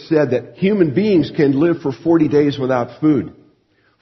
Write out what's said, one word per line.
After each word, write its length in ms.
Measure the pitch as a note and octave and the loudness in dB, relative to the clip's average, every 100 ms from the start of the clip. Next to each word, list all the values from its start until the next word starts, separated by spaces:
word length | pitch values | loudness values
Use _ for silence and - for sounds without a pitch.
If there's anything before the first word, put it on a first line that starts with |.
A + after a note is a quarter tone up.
| - | -2
said 240 | D#3 C#3 | 0 0
that 240 | B2 - - | -2 -6 -4
human 400 | G3 G#3+ D#3+ B2+ | 0 2 0 0
beings 360 | G#3+ F3+ C#3 - | 0 2 0 0
can 240 | C#3+ C#3 | 0 2
live 220 | E3+ E3 | 0 -2
for 80 | C#3+ | -6
forty 360 | C3 E3 E3 D3+ | -6 0 2 2
days 300 | D3 D3 A#2+ | 2 0 -2
without 420 | B2+ B2+ A#2 - | -2 -2 -4 -2
food, 360 | D#3 C3+ D#2+ - _ _ _ _ _ _ | 0 0 -2 -10 _ _ _ _ _ _